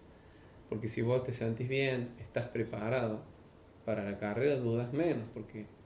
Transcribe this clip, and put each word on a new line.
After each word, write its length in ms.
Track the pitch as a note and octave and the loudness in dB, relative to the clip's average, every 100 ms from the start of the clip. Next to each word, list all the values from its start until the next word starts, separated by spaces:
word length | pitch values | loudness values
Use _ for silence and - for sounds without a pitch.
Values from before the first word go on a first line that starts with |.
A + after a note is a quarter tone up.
| - - - - - - - | -20 -20 -20 -20 -20 -14 -6
Porque 200 | G#2+ A2 | -4 -2
si 140 | A2+ | 0
vos 220 | A#2 B2+ | 4 4
te 100 | C3 | 2
sentís 340 | A#2 A2+ A#2 B2 | 0 0 0 0
bien, 420 | C3+ C3+ B2 A#2+ - | 2 2 2 -2 -8
estás 280 | - A#2+ A#2 | -4 -4 -2
preparado 760 | A#2+ A2 G#2+ A2 B2+ A2+ A2 - - - - - - - | -2 -2 -2 0 2 2 -2 -8 -18 -20 -20 -20 -8 -2
para 180 | G#2 | 0
la 160 | G2 G3 | 0 -2
carrera, 360 | G#2 A2 C#3+ C3+ | 0 2 4 4
dudas 380 | A#2 A#2 A#2+ | 2 2 0
menos, 300 | C#3 E3+ B2+ G#2+ | 2 2 2 -2
porque 320 | - G#2+ A2 G#2 - | -8 -10 -10 -12 -14